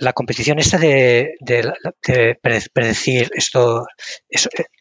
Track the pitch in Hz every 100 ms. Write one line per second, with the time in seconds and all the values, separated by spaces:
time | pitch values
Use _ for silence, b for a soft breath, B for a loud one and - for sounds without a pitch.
0 | 127 - 117 - 120 151 147 175 160 135
1 | 127 120 127 349 123 120 110 - - -
2 | - 127 117 117 123 113 - - 113 107
3 | - 123 120 - - 131 120 117 117 -
4 | B B _ - - - - _